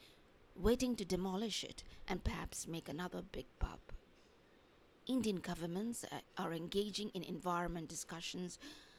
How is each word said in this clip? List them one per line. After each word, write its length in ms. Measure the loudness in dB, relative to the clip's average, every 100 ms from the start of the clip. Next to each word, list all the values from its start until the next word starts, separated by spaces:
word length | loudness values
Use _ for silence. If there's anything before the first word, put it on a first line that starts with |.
| -20 -20 -20 -20 -20
waiting 400 | 2 6 8 6 2
to 80 |
demolish 600 | 2 2 4 2 2 0
it 180 | -2 -8 -12 -12 -2
and 160 | 2
perhaps 460 | 2 0 -2 -4 -4
make 200 | -4 -4
another 340 | -4 -4 -4 -6
big 140 | -8 -8 0
pub. 220 | 0 0 -10 -12 -12 -20 -20 -20 -20 -20 -20 -20 -20 -16 0
Indian 300 | 4 4 2
governments, 640 | 0 -2 0 0 0 -2 -4
uh, 60 | -6 -8 -4
are 160 | -2
engaging 560 | 0 2 2 2 0 -2
in 80 | -2
environment 680 | -4 -2 2 2 2 0 -4
discussions 680 | -6 -6 -6 -4 -4 -4 -6 -12 -14 -18